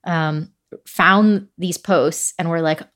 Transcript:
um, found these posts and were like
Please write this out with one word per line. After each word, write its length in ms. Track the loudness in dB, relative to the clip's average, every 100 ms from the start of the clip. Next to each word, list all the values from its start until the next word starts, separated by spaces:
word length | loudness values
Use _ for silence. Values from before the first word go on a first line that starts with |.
um, 480 | -4 -2 -2 -4 -8 _ _ -20 -18
found 600 | 2 4 6 4 2 -4 _
these 200 | -8 -6
posts 560 | 0 2 2 -2 -10 -6
and 100 | -4
were 120 | -2
like 200 | -2 -4 -8